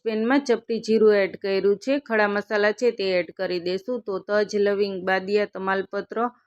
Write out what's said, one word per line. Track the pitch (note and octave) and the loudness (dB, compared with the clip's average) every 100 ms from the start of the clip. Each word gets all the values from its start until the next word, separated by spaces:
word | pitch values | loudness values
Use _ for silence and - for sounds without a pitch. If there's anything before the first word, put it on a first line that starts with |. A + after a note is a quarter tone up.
પેનમાં | A3 G#3+ A3+ C#4 | -4 -2 2 2
ચપટી | C#4+ A3+ - A3+ | 2 -2 -2 -4
જીરું | A3 A3 G#3+ G3+ | 0 4 6 6
એડ | F#3+ E3 | 2 -2
કર્યું | G3 G3 F#3+ G3+ | -2 0 2 0
છે, | C4 C#4+ | 0 -2
ખડા | - A3 G#3 | 0 0 2
મસાલા | G3+ G3+ G#3+ G#3 G#3 | 0 -2 0 0 2
છે | A#3+ | -2
તે | - G3 | 0 0
એડ | F3+ E3 | 0 -2
કરી | - F#3 F3+ F3 | -6 -6 -4 -4
દઈશું. | F#3 F#3+ B3 | -6 -6 -8
તો | G#3+ F#3+ | -6 -8
તજ, | F#3 G#3 G3+ G#3 | -2 0 0 0
લવિંગ, | G3+ G3 G3+ F#3+ | 0 2 -2 -2
બાદિયા, | F#3 F#3+ F#3 G#3 G3+ | -2 -2 0 -2 -2
તમાલપત્ર | F#3+ F#3+ F#3+ F#3+ G3+ F#3 G#3 A#3+ - | -4 -2 -2 -4 -8 -6 -4 -4 -6